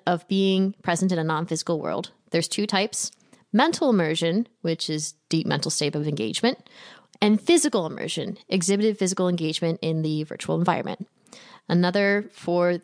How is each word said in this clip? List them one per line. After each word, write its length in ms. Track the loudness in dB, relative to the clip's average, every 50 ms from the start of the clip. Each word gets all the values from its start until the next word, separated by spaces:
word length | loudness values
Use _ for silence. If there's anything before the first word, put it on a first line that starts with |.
| 0
of 200 | 0 -2 -2 -2 _
being 460 | 0 2 2 2 2 2 0 0 -2 -4 -4
present 300 | -2 -2 0 2 0 0
in 60 | 0
a 60 | 0
non-physical 560 | -2 -2 -2 -2 -4 -4 -6 -2 -2 -4 -2
world. 300 | -2 -4 -4 -6 -6 -8 -12 _ _ _
There's 180 | -2 -2 -2 -2
two 180 | -2 -4 -4
types. 460 | -2 0 -2 -2 -2 -4 -6 -8 -8 -10 _ _ _ -20 _ _ _ 2
Mental 380 | 4 4 4 2 2 2 2
immersion, 560 | 4 4 2 2 0 0 0 0 0 0 -2 -4 _ _
which 300 | _ -4 -4 -4 -4 -6
is 240 | -6 -6 -6 -8 -10 _ _ _
deep 180 | -2 -2 0
mental 240 | 0 -2 -2 -2 -4
state 240 | -4 -2 -2 -2 -2
of 120 | -2 -4
engagement, 640 | -2 -4 -4 -4 -4 -4 0 0 0 0 -2 -10 -20 -20 -20 -20 -20 -20 -20 _ _ _ 0 2
and 180 | 4 4 2
physical 460 | 4 4 4 4 4 2 0 0 -2
immersion, 500 | -2 -6 -6 -6 -6 -4 -6 -6 -6 -8 -10 -8 _
exhibited 500 | -2 0 2 2 2 2 4 2 2 2
physical 300 | 0 -2 0 0 0 0
engagement 500 | 2 0 -2 -2 -2 -2 -2 -2 -2 -2
in 220 | -2 -2 -2 0 0
the 200 | -2 -2 -2 -4
virtual 340 | -6 -8 -12 -4 -2 0 0
environment. 500 | 2 2 0 0 -2 -6 -8 -10 -12 -16 _ _ _ _ -20 -20 -20 -20 -20 -20 _ _
Another 600 | 2 2 2 2 2 2 2 2 2 0 -2 -6 -14
for 480 | -12 -6 -2 0 2 2 2 0 -2